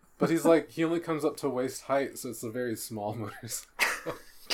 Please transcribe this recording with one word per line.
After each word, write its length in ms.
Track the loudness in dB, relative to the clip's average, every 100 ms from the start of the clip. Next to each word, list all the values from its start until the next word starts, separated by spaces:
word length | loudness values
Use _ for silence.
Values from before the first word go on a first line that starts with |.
| _ 0
but 120 | 2
he's 160 | 4 8
like, 260 | 6 6
he 140 | 0 0
only 160 | 0
comes 240 | 0 0 0
up 100 | 0
to 120 | -2
waist 340 | 0 -2 -4
height, 340 | 0 0 0 -4
so 120 | -10
it's 140 | -8
a 60 | -6
very 280 | -4 -2 -4
small 360 | -6 -4 -4
<laughs> 20 | -4
motorcycle. 960 | -6 -8 -8 -8 -8 -2 -2 -2 -6 -10 -12 -14 -2